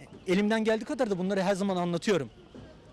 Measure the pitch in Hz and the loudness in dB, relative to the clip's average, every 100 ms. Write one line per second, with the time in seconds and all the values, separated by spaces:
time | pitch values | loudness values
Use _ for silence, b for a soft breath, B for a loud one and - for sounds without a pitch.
0 | - - 185 185 208 226 220 220 233 285 | -14 -12 0 2 4 2 2 0 -2 -2
1 | 226 180 185 196 185 190 202 180 175 170 | 0 0 0 0 0 0 0 0 0 -2
2 | 214 170 120 - - - - - - | 0 0 0 -12 -20 -20 -20 -20 -20